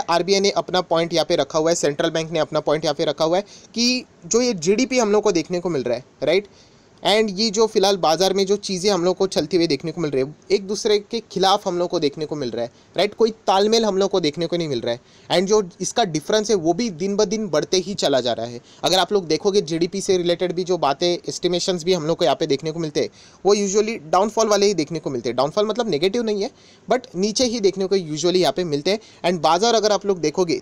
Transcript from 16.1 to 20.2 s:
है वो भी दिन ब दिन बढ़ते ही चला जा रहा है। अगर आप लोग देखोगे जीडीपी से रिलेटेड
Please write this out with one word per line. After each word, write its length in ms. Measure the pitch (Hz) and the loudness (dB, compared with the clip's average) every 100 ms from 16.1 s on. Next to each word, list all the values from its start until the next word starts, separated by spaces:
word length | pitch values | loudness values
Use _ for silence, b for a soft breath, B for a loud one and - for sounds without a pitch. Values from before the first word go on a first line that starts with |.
| 151 - 214 214 | -2 -2 -2 0
है 60 | 208 | 0
वो 160 | 160 | 0
भी 160 | 170 233 | 0 -2
दिन 240 | 156 190 202 | -4 -4 0
ब 100 | 208 | 0
दिन 220 | 214 214 | -2 -2
बढ़ते 280 | 151 147 185 | -2 0 -2
ही 160 | 180 | -2
चला 260 | 202 170 135 | -2 0 0
जा 120 | 120 | 0
रहा 120 | 113 117 | -4 -6
है। 140 | 120 B B | -10 B B
अगर 160 | 147 185 | 0 0
आप 140 | 175 | 2
लोग 140 | 208 165 | 0 0
देखोगे 340 | 156 202 196 | 0 2 0
जीडीपी 400 | 160 165 180 196 | 0 -2 -2 -2
से 160 | 180 | 0
रिलेटेड 360 | 185 | 0